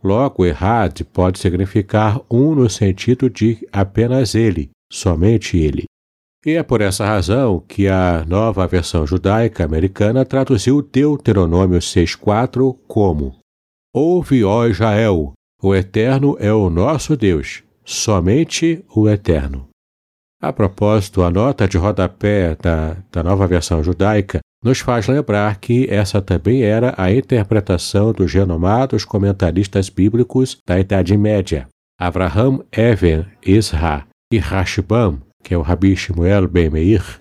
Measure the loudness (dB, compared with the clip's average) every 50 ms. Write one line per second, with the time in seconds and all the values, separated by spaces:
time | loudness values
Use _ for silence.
0 | 0 0 0 0 0 -2 0 0 0 0 0 0 0 0 0 0 0 -2 -4 -6
1 | -12 _ _ 0 0 0 0 0 -2 -2 0 0 -4 -2 -2 -4 -2 0 0 0
2 | 2 2 0 -2 -4 _ 0 2 2 2 2 2 2 0 2 0 0 0 0 0
3 | 0 -2 0 0 0 -2 0 0 0 0 0 -2 -8 -8 -2 -2 -2 0 0 -2
4 | 0 0 0 0 -2 0 0 0 0 2 0 -2 -6 -8 _ _ _ _ -16 -4
5 | -2 -2 0 2 2 2 2 2 0 -2 -2 0 0 0 -2 -4 -8 -10 _ _
6 | _ _ _ _ _ _ _ _ _ -2 -2 -2 -2 0 0 0 0 0 -2 -2
7 | -2 -2 0 0 0 0 0 0 2 0 0 -2 -4 _ -4 0 0 2 2 2
8 | 2 2 2 0 -2 -2 0 0 0 0 0 -2 -2 0 0 -2 -2 0 -2 -2
9 | 0 0 -2 0 0 0 0 2 0 -2 -2 -2 -4 -2 0 0 -2 -2 -2 0
10 | 0 0 2 0 0 0 0 -2 0 0 0 0 2 2 0 0 0 -2 -2 0
11 | 0 0 0 0 0 0 2 2 2 2 2 2 2 2 2 0 -2 0 0 0
12 | 0 0 -2 -4 -2 0 0 0 0 -2 -2 0 0 0 -2 _ _ _ -2 0
13 | 0 2 0 -2 -4 -8 -10 _ _ _ _ _ _ _ _ _ _ _ _ -2
14 | 0 0 0 -2 0 0 0 2 2 2 2 2 2 0 0 0 0 0 2 2
15 | 2 2 0 0 -2 -6 -10 _ _ _ _ _ -2 0 0 0 0 -2 -2 -2
16 | 0 0 0 2 2 0 0 0 0 0 2 2 2 2 2 0 0 0 0 -4
17 | -2 -4 -2 0 2 0 0 0 -2 -8 -14 -18 _ _ _ _ _ -12 -8 -6
18 | -2 0 0 0 2 2 2 2 0 -2 -2 -2 -2 -2 -2 -2 -8 _ -2 2
19 | 2 2 2 0 0 0 0 0 0 -4 -8 -10 -12 -16 _ _ _ _ _ _
20 | _ _ _ _ _ _ _ _ -8 -8 -2 0 -2 -2 0 0 0 0 2 0
21 | -2 -2 0 0 0 2 2 0 0 0 0 0 -2 0 0 0 0 0 0 0
22 | -2 -4 -4 _ -2 0 0 0 0 -2 -2 -2 -2 -2 0 0 -2 -4 -6 -10
23 | -14 _ -6 -4 0 0 2 2 2 2 2 0 0 0 -2 0 0 -2 0 0
24 | 0 2 2 0 -2 -2 -4 -8 -8 _ _ _ -2 -2 -2 0 0 -2 -2 -2
25 | 0 0 -2 -2 0 0 -2 0 0 -2 -4 -6 -4 -2 0 0 0 0 0 -2
26 | -2 0 -2 -2 0 0 -2 0 2 0 2 2 2 2 2 2 0 -2 -2 0
27 | 0 2 2 0 0 0 0 0 0 2 0 0 0 0 -2 -2 -2 -2 0 0
28 | 0 0 0 0 -2 0 2 0 0 0 0 0 0 0 2 0 0 0 -2 -4
29 | -4 -2 -2 0 0 0 0 0 -2 0 0 0 -2 0 -2 -2 -4 -2 _ 0
30 | 0 2 2 0 -2 0 0 -2 -2 -2 -4 _ _ -2 0 0 0 0 0 0
31 | 2 2 2 2 2 2 0 0 -2 -2 -4 -6 -6 -10 _ _ _ _ _ _
32 | -6 -4 -2 -2 -2 -2 0 0 2 2 0 -2 -6 _ -2 0 2 2 2 4
33 | 2 2 2 2 -2 -6 _ _ 0 2 2 2 2 0 -4 -2 -2 -2 -2 -4
34 | -8 _ _ _ _ _ -2 -2 -2 -2 -2 -2 -2 -2 -4 -6 -2 0 0 0
35 | 0 0 -2 -4 -12 _ _ _ _ -4 -4 -2 0 0 -2 2 2 2 2 0
36 | -2 -6 -4 -2 0 2 2 2 0 0 2 2 0 2 0 0 2 2 2 2
37 | 0 -6 -14 -20